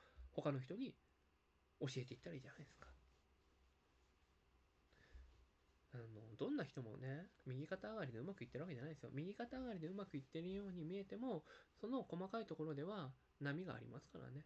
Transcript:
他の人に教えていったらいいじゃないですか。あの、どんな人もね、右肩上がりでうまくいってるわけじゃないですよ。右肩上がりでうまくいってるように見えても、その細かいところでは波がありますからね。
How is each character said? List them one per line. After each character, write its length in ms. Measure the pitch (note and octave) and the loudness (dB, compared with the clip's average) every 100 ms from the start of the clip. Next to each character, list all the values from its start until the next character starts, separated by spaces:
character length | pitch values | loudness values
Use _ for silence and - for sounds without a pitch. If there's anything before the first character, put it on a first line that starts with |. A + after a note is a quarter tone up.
| - - - | -10 -12 -2
他 200 | - D3 | 4 4
の 80 | C#3 | 4
人 140 | C3 G3+ | 2 0
に 200 | C4+ - - _ - - _ _ - - | 0 -2 -16 _ -20 -20 _ _ -20 0
教 60 | C3+ C3 | 2 2
え 80 | B2 | 0
て 80 | |
い 40 | - | -4
っ 20 | |
た 80 | F3 | -4
ら 60 | D3 | -4
い 40 | |
い 20 | |
じ 60 | - | -6
ゃ 40 | |
な 60 | - | -10
い 20 | |
で 80 | C#3+ | -12
す 80 | - | -12
か。 100 | - - - - - - - - - - - - - - - - - - - - - - - - - - - - - - - | -14 -14 -20 -20 -20 -20 -20 -20 -20 -20 -20 -20 -20 -20 -20 -20 -20 -20 -20 -20 -20 -20 -14 -14 -14 -18 -20 -20 -20 -20 -8
あ 40 | B2 | -6
の、 80 | A2+ G#2+ A2 G#2+ | -6 -8 -10 0
ど 120 | B3 | 4
ん 60 | D4 | 4
な 80 | |
人 180 | C3+ - | 2 0
も 140 | A2+ - | -4 -2
ね、 300 | C3 C#3+ G3 - - | 0 0 -4 -8 -2
右 220 | B2+ D#3 | -2 0
肩 220 | F#3+ G#3+ | -2 0
上 80 | A3 | 0
が 80 | C#3+ | 0
り 80 | |
で 60 | A2+ | 0
う 40 | |
ま 100 | B2 | -2
く 120 | G2 A#2 | -2 -4
い 20 | |
っ 20 | |
て 80 | B2+ | -2
る 60 | |
わ 60 | F3+ | 0
け 60 | B2 | -2
じ 40 | |
ゃ 40 | |
な 60 | D3 | -2
い 40 | |
で 60 | D3+ | -4
す 40 | |
よ。 60 | A#2+ | -2
右 220 | B2+ F3 | 0 0
肩 260 | G#3 A#3 C4 | 0 -2 0
上 60 | B3+ | 0
が 80 | |
り 60 | F#3+ | 0
で 60 | D#3 | 0
う 60 | |
ま 120 | G3 G3 | 0 0
く 100 | D3 | -2
い 60 | |
っ 20 | |
て 180 | C3+ D#3+ | -2 -2
る 120 | F3 | 0
よ 140 | G3 G3+ | 0 0
う 40 | |
に 140 | F3+ D#3 | 0 0
見 100 | G3 | 0
え 80 | |
て 140 | G3 G3+ | 0 0
も、 260 | B3+ E3+ - - - - | 2 2 0 -12 -18 -4
そ 60 | A3 | 2
の 160 | C4 | 2
細 220 | - F3 F#3+ | 2 0 2
か 100 | A3+ | 0
い 60 | G#3 | 0
と 100 | D#3+ | 2
こ 80 | |
ろ 100 | D#3 | 2
で 100 | C#3 | 4
は 280 | E3 G#3 C3 - - - | 2 2 0 -4 -14 0
波 240 | C#3+ D3 F3+ | 4 4 2
が 80 | |
あ 60 | A#2 | 0
り 80 | A#2 | -2
ま 120 | B2+ | -6
す 100 | - | -8
か 100 | - | -8
ら 100 | B2+ | -6
ね。 140 | C3+ | -6